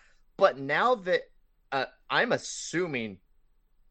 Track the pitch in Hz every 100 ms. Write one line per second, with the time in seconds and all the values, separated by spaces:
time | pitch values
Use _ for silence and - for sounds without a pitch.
0 | - - _ - 190 127 139 156 226 247
1 | 180 175 - _ _ _ _ 135 123 -
2 | - 143 233 139 - - - 160 180 131
3 | 110 92 _ _ _ _ _ _ _